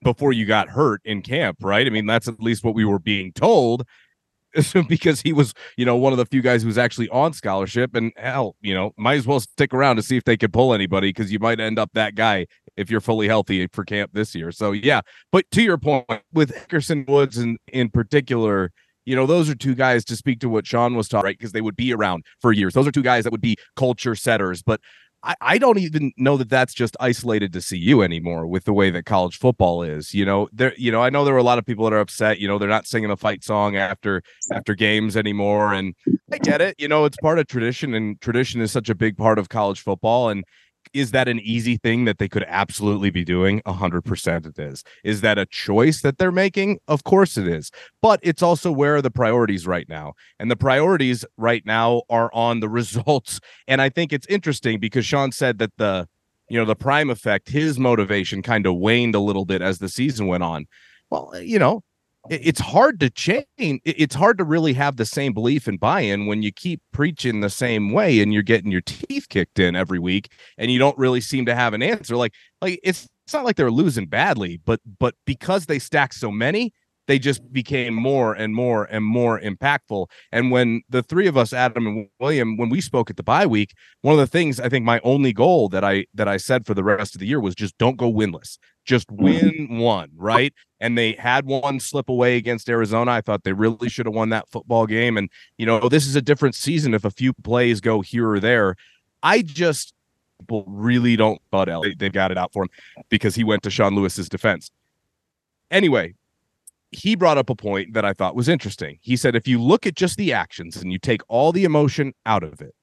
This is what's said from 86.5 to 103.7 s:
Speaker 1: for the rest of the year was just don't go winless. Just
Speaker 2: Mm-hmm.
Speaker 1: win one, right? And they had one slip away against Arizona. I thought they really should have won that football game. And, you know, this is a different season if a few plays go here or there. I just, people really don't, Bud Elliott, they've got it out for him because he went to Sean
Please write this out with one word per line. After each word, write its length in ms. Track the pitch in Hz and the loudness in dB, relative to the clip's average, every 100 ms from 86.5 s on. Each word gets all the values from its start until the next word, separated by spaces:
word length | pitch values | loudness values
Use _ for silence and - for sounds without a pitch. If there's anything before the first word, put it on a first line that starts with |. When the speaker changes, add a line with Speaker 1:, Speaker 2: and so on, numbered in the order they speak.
| 127 107 | -2 0
Speaker 1:
for 80 | |
the 100 | 98 | -2
rest 320 | 95 98 101 90 | 0 0 -2 -8
of 40 | |
the 60 | 98 | -4
year 140 | 143 | -2
was 160 | 101 87 | -2 -4
just 220 | 101 - | -8 0
don't 180 | 117 127 | 0 2
go 160 | 120 | 0
winless. 460 | 107 104 80 - - _ _ | 0 -2 -4 -14 -20 _ _
Just 240 | - 127 - | 0 0 0
Speaker 2:
Mm-hmm. 160 | 101 | 0
Speaker 1:
win 560 | - - 190 160 143 113 | 2 4 2 2 -6 -2
one, 300 | 117 98 76 78 | 0 0 -4 -8
right? 360 | 101 120 139 _ _ - | 0 0 0 _ _ -6
And 160 | 117 120 | -2 0
they 160 | 113 | 0
had 320 | 107 120 131 131 | -2 0 0 0
one 340 | 135 139 135 | -4 -2 -6
slip 300 | - 143 131 | -6 -6 -4
away 260 | 123 123 123 | 2 2 2
against 340 | 113 117 - | -2 -6 -2
Arizona. 420 | 117 104 110 123 | -2 0 0 0
I 100 | 117 | 0
thought 240 | 107 101 - | -2 -4 -2
they 80 | |
really 340 | 95 110 110 120 | 0 0 0 -6
should 180 | 123 113 | -6 -6
have 100 | 110 | -2
won 120 | 110 | -2
that 200 | 110 - | -2 -6
football 360 | 110 - 117 107 | -14 -2 0 0
game. 300 | 113 120 107 | 0 0 -2
And, 120 | 98 - - - | -4 -10 -20 -4
you 80 | 113 | 0
know, 220 | 113 120 | 2 4
this 200 | 151 135 | 2 2
is 100 | 143 | -2
a 40 | |
different 340 | 131 147 143 - | 2 2 2 -2
season 380 | 180 170 143 | -2 0 0
if 120 | 110 104 | 0 -2
a 60 | |
few 200 | - 131 | -2 -2
plays 480 | - - 120 120 107 | -2 -2 2 2 2
go 220 | 117 110 | 0 -2
here 280 | 92 120 113 | -2 -2 0
or 100 | 101 | 0
there. 340 | 107 120 98 92 _ _ _ - | 2 2 2 -2 _ _ _ -4
I 200 | 160 233 | 2 2
just, 500 | 170 143 175 139 - _ _ _ _ _ | 0 -2 -2 -2 -8 _ _ _ _ _
people 240 | - 110 95 | -6 -6 -6
really 480 | 101 113 123 120 110 | -4 0 2 4 4
don't, 260 | 110 90 - | 2 2 -4
Bud 180 | 95 87 | -2 0
Elliott, 300 | 85 98 87 | -2 -6 -4
they've 120 | 98 | -4
got 200 | 95 95 | 0 0
it 60 | 92 | 0
out 140 | 87 | -4
for 120 | 101 | -4
him 60 | 92 _ - - - | -6 _ -20 -18 -2
because 280 | 117 107 107 | 0 0 0
he 100 | 110 | 0
went 180 | 104 | 0
to 60 | |
Sean 260 | 101 | -2